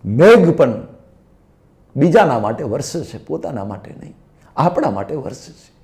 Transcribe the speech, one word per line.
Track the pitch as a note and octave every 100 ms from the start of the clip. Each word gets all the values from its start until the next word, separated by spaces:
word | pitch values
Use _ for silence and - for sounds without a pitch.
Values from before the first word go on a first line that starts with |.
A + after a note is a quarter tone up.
મેઘ | F#2+ A2+ F#3+ A#3 E3+ -
પણ | C3 G#2 - - _ _ _ _ _ _ _ _ _ C3
બીજાના | E3+ G#3+ F3+ A#2+
માટે | G#2 A#2
વરસે | C3+ B2 - E3+
છે, | C3 A2
પોતાના | - D#3+ E3 B2
માટે | G2+ F#2+ -
નહીં, | - - - _ _ _ -
આપણા | E3+ F3 D4+
માટે | G2 G2 D3+
વરસે | - - -
છે. | - _ _